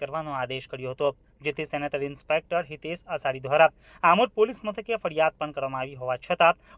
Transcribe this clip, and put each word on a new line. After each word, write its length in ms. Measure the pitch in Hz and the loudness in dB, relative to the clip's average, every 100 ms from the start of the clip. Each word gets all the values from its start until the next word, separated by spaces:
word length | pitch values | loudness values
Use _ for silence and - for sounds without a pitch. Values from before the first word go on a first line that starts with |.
કરવાનો 360 | 139 156 156 135 | -8 -6 -6 -6
આદેશ 280 | 127 131 - | -6 -6 -10
કર્યો 220 | 131 127 | -10 -10
હતો, 140 | 131 147 - _ _ | -2 -2 -2 _ _
જેથી 280 | 147 147 151 | -6 -6 -6
સેનેટરી 380 | 147 143 143 143 | -6 -4 -4 -6
ઇન્સ્પેક્ટર 500 | 143 - 156 - 170 147 | -8 -2 -2 0 -4 -4
હિતેશ 320 | 151 208 180 - 160 | -10 -10 -10 -8 -6
અસાડી 280 | 139 131 127 | -4 -4 0
દ્વારા 240 | 151 160 - - - | 6 6 6 -20 0
આમોદ 280 | - 180 247 - | 4 6 4 2
પોલીસ 240 | 220 233 | 0 0
મથકે 360 | 214 208 220 226 | -8 -8 -6 -4
ફરિયાદ 340 | 175 156 160 - | -2 2 0 0
પણ 160 | 151 147 | -8 -6
કરવામાં 260 | 135 131 | -6 -6
આવી 180 | 135 135 | -8 -8
હોવા 160 | 127 123 | -6 -6
છતાં 420 | - 180 165 175 _ | -4 4 4 4 _